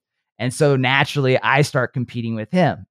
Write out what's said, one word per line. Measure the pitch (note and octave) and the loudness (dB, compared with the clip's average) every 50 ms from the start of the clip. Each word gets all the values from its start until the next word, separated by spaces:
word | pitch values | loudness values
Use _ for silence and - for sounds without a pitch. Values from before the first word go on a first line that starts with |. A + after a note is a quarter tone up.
| _ _ _ _ _ _ _ - | _ _ _ _ _ _ _ -8
And | A2+ B2+ - | -6 -6 -2
so | - D#3 C#3+ C#3 C3+ | 2 2 2 4 2
naturally, | B2+ B2+ C3+ C#3 C#3+ - - D3 C3+ B2+ C3 - | 2 2 2 2 2 0 0 0 0 2 2 2
I | G2 A2+ C3 C#3 | 2 2 2 2
start | C#3+ - - C3 B2 - - | 2 0 0 -2 -2 -2 -4
competing | C3 A#2+ - - A#2+ A#2 A2+ A2+ | -6 -6 -6 -6 -8 -6 -6 -6
with | A2 G#2+ - | -6 -6 -2
him. | F3+ F#3 F3 C3+ F2+ G2+ F#2+ - | 0 0 2 0 0 -4 -10 -14